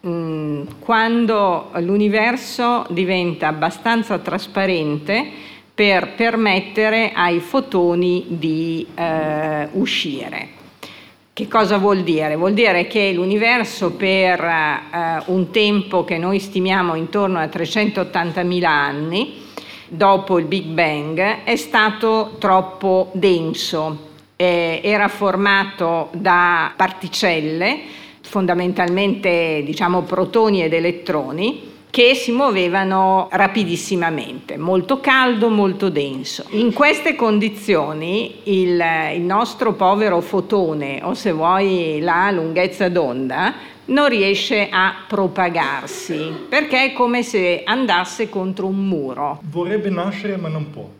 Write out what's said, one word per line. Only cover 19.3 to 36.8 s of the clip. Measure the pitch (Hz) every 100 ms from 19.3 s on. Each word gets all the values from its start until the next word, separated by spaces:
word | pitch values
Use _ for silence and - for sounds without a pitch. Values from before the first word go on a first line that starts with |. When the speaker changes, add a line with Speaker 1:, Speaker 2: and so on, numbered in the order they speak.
| - - - - - -
Speaker 1:
dopo | 170 196 190 190 180
il | 160
Big | 196
Bang, | 156 160 165 151 147 160 196 220
è | -
stato | 240 - 233 214 208 226 220 214 -
troppo | 202 190 185 - 196 185 185
denso. | 190 196 175 160 - - 165 156 156 - - _
Eh, | _ 180 175 170 165
era | 208 208 202
formato | - 202 185 202 196 196 - 170 165 156
da | 175 170 175 175 175 156 -
particelle, | 160 - 180 - 196 165 156 160 190 294 - - - -
fondamentalmente, | - 208 185 175 180 180 180 180 202 196 190 175 165 156
diciamo, | 143 156 180 180
protoni | 151 185 180 226 220 196
ed | 160
elettroni, | 165 170 175 - 165 127 147 214 302 - - -
che | - 240
si | 262 -
muovevano | 240 277 196 175 190 190 190 190 190 -
rapidissimamente, | 190 196 196 185 170 - 185 165 156 107 123 - -
molto | 165 185 185 262
caldo, | 269 262 254 226 226
molto | 214 196 190 196
denso. | 147 139 131 - - -
In | 208 233
queste | 208